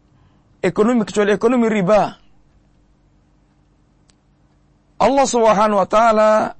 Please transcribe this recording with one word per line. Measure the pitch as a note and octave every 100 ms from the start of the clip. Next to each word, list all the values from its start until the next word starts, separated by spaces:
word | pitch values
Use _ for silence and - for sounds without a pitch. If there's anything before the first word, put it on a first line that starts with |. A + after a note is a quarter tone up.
| _ _ _ _ _ _
ekonomi | F#3 - G#3+ B3
kecuali | G#3 G#3 G3+ G#3
ekonomi | A#3 B3+ A3+
riba. | G#3+ F3+ G#3 D3 - _ _ _ _ _ _ _ _ _ _ _ _ _ _ _ _ _ _ _ _ _ _ _ _ _ _ _ -
Allah | A3 C#4 C4
Subhanahu | A#3+ A3+ G3+ G#3+ G#3
wa | F3+
taala | G#3+ A#3 G#3+ G#3+ G#3+ - -